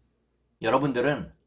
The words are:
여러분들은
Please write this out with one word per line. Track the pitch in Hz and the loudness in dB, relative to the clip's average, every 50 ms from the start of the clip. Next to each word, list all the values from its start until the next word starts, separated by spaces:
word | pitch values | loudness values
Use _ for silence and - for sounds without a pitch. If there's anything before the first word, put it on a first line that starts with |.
| _ _ _ _ _ _ _ _ _ _ _ _ | _ _ _ _ _ _ _ _ _ _ _ _
여러분들은 | 113 113 135 135 147 139 123 120 123 143 143 120 - - - _ _ | 0 2 2 2 2 0 0 0 0 0 -2 -2 -6 -12 -18 _ _